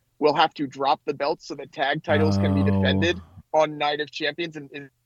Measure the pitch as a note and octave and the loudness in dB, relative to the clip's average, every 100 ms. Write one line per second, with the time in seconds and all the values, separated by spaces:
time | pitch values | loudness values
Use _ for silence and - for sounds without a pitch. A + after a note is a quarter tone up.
0 | _ - D3 D3+ D#3+ - C3+ C3 C3+ D3+ | _ 0 2 4 2 0 -8 -2 0 0
1 | D3+ C#3 C#3+ E3+ - D3 C3+ - C#3 D#3 | -2 -4 -2 -4 -8 -12 -12 -4 -2 -2
2 | - D3+ G2 G2 F#2+ F#2+ G2 G2 F#2+ F#2+ | 0 2 4 2 2 2 2 2 2 2
3 | E3+ F3 - - - D#3 D#3 D3+ D3 D3 | 2 -2 -8 -20 -2 0 0 0 -4 -4
4 | D3 - D3+ D3+ E3+ D#3 C#3 D3 C#3 _ | -6 -4 -6 -4 -8 -10 -14 -16 -18 _